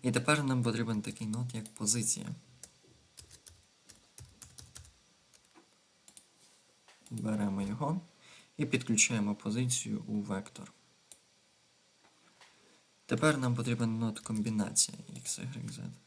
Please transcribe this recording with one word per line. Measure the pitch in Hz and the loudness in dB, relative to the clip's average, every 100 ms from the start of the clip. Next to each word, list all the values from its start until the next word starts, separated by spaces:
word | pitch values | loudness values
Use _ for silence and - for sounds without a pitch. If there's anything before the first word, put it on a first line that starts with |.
І | 127 | 2
тепер | 127 123 151 | 2 4 4
нам | 139 127 | 4 4
потрібен | 117 110 117 107 | 4 2 2 0
такий | - - 110 | -2 -6 -4
нод, | 113 123 | -2 -2
як | 113 107 | -4 -8
позиція. | - 104 117 104 - - - - - - _ - - _ - - - - - _ _ - - _ - - - - - - - - - _ _ _ - _ - _ _ _ _ - - - _ - - _ _ - - - | -2 0 2 2 0 -4 -10 -12 -20 -20 _ -20 -20 _ -20 -20 -18 -20 -20 _ _ -20 -20 _ -20 -20 -16 -16 -16 -16 -18 -20 -20 _ _ _ -20 _ -20 _ _ _ _ -20 -20 -20 _ -20 -20 _ _ -20 -20 -10
Беремо | 113 104 107 101 98 | -4 -2 0 0 0
його | 101 117 143 170 - _ - - - - | -2 -2 -2 -2 -6 _ -20 -20 -18 -4
і | 139 | -2
підключаємо | 127 127 107 - 113 104 | 0 2 4 4 4 0
позицію | 101 107 113 127 123 113 104 107 | -2 -2 0 2 0 0 -4 -2
у | 107 | -4
вектор. | 104 95 - - 95 - _ _ _ - _ _ _ _ _ _ _ _ _ _ - _ - - - - _ _ - | -2 -4 -4 -14 -18 -18 _ _ _ -20 _ _ _ _ _ _ _ _ _ _ -20 _ -20 -20 -20 -20 _ _ -2
Тепер | 123 156 143 | 4 6 6
нам | 127 | 4
потрібен | 120 117 117 117 110 | 2 2 2 2 2
нод | 113 107 | 0 -2
комбінація | - 110 107 107 98 - - - | -4 0 2 2 2 4 2 0
X, | - - - - | -14 -10 -8 -6
Y, | - - - | -6 -6 -8
Z. | - 50 - | -8 -10 -12